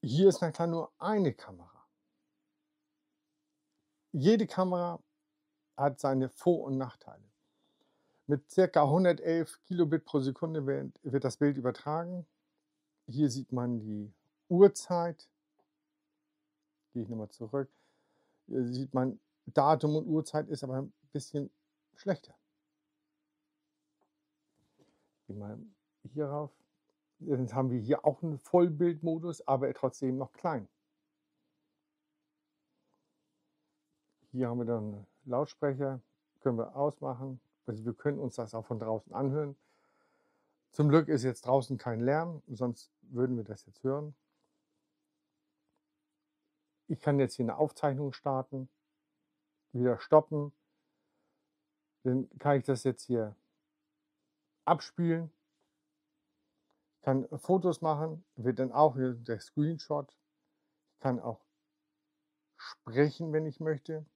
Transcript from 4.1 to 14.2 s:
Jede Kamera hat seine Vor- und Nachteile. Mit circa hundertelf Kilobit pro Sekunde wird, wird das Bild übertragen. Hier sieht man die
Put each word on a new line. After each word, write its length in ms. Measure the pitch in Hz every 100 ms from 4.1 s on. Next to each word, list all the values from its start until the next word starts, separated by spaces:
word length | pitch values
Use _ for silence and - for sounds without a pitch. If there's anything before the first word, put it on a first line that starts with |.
Jede 340 | 156 147 220 202
Kamera 560 | - 185 180 175 170 _ _ _ _ _ _ _ -
hat 240 | 143 131
seine 300 | 139 135 131
Vor- 320 | - - 170
und 160 | - 131
Nachteile. 460 | 127 - - - 101 _ _ _ _ _ _ _ _ _ -
Mit 240 | 143 _
circa 380 | - 185 170 147
hundertelf 720 | 160 180 170 170 165 156 -
Kilobit 400 | _ 175 160 156
pro 160 | - 147
Sekunde 440 | 135 131 160 160
wird, 280 | 135 139 135 -
wird 220 | - 131
das 120 | 131 -
Bild 220 | 147 139
übertragen. 680 | 123 117 - 156 170 180 165 _ _ _ _ _ _ _ -
Hier 200 | 117 147
sieht 240 | 123 127
man 280 | 127 123 120
die 300 | 107 104 104 _